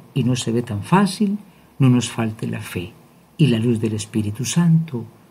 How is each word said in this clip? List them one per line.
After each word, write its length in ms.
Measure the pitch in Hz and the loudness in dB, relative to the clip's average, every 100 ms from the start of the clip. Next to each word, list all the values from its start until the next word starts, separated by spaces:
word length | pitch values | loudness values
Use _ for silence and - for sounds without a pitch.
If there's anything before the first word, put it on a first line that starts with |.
| - | -6
y 100 | - | -2
no 100 | 120 | 0
se 160 | 123 - | 0 0
ve 120 | 117 | -2
tan 200 | 120 104 | -2 -6
fácil, 560 | - 185 202 - 202 208 - _ _ - | 2 2 2 0 -2 -2 -8 _ _ 2
no 100 | 135 | 4
nos 220 | 123 113 | 4 2
falte 360 | - 113 110 120 | -4 -4 -4 -8
la 140 | 113 | -8
fe 320 | 107 90 87 - - _ _ - | -8 -8 -10 -14 -20 _ _ 0
y 100 | 143 | 2
la 100 | 117 | 2
luz 220 | 120 110 | 0 0
del 140 | 113 | -2
Espíritu 500 | 107 - 110 104 104 | -4 -4 -4 -4 -4
Santo 600 | 120 175 175 160 160 117 110 - _ | -2 2 4 4 2 -6 -10 -18 _